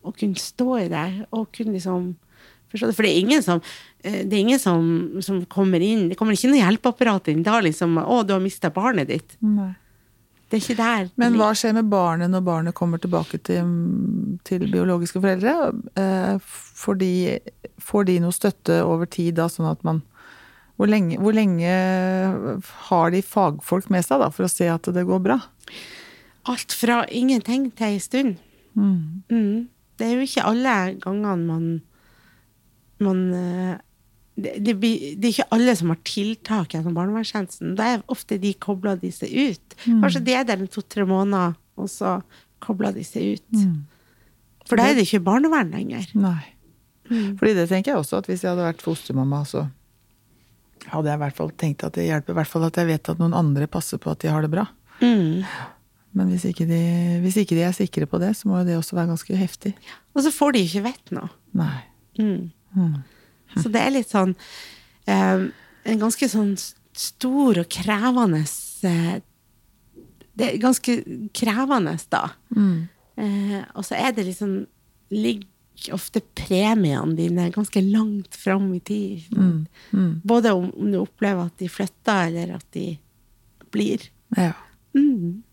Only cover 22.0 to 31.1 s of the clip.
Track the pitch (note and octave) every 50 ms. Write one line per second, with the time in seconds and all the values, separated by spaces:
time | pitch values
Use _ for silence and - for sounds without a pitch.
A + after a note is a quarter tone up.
22 | F#3 F#3 F#3 F#3 F#3 F#3+ F#3 - G2 - A2 G3 F#3 - - - - - G3 F3
23 | E3 E3+ F3 F#3 G3 - - G#3+ F#3+ E3 D3 D3 - - - F#3 F#3+ - F#3+ F#3
24 | E3+ - C4 C#4 A#3 E3+ D3+ - F#3 F3+ - - F3+ E3+ E3 E3 - - F3+ F3+
25 | F3+ F3+ F#3 F#3+ F3+ G3 B3 C4 - - _ _ - - - - - - - -
26 | - - - - - _ _ _ _ - B3 A#3 - - - - - A#3 A#3+ A#3+
27 | A3+ - - A#3+ B3 C4 C4+ A#3+ - - A#3 C4 C#4 B3+ - - A3+ G#3+ G#3 G3
28 | - - - B3+ C#4 B3+ F#3+ E3+ _ _ _ _ _ _ _ G#3+ G3+ G3+ F#3+ F3
29 | D#3+ D#3 D#3+ F#3+ F#3 _ A#3 A#3 G#3+ G3+ G#3 A3+ A#3+ B3 _ _ _ _ _ -
30 | A3+ A3+ A#3+ B3 C4+ C4+ - C4+ - - A3 A#3+ B3+ C4 A#3+ G3+ F#3 F#3 F#3+ F#3+
31 | - F#3